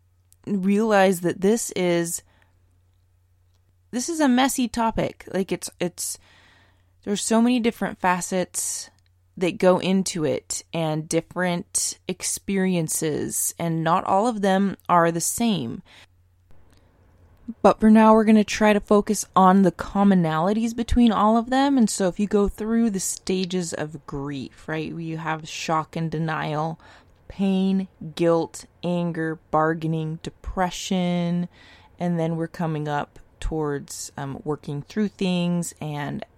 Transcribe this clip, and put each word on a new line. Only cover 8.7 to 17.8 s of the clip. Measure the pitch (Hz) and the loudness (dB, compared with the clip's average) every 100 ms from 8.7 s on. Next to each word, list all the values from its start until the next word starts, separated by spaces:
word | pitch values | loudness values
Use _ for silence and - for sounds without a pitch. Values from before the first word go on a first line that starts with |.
| - - _ _ _ _ - | -8 -12 _ _ _ _ -4
that | 175 - | -4 2
go | 185 180 | 4 4
into | 180 190 180 175 151 | 2 0 -2 -2 -2
it | 123 - - - | -2 -6 -12 -10
and | 165 160 156 156 | -6 -4 -4 -2
different | 165 - 175 180 175 - - - - - | -4 -4 -4 -2 -2 -4 -6 -6 -8 -10
experiences, | 185 - - - 196 185 180 156 - 160 139 - - - - | -8 -6 -8 -4 0 0 0 -2 -2 -2 -2 -4 -4 -6 -4
and | 170 165 160 | -4 -2 0
not | 175 | 0
all | - 190 233 | 2 2 2
of | 214 | 0
them | 190 190 196 - - | 2 2 0 -4 0
are | 175 170 | 4 4
the | 170 | 2
same. | - - 233 180 117 - - - - _ _ _ _ - - _ _ _ _ _ _ _ - - | -4 -2 0 0 -4 -10 -16 -20 -20 _ _ _ _ -20 -20 _ _ _ _ _ _ _ -18 2
But | 202 | 2
for | - | 6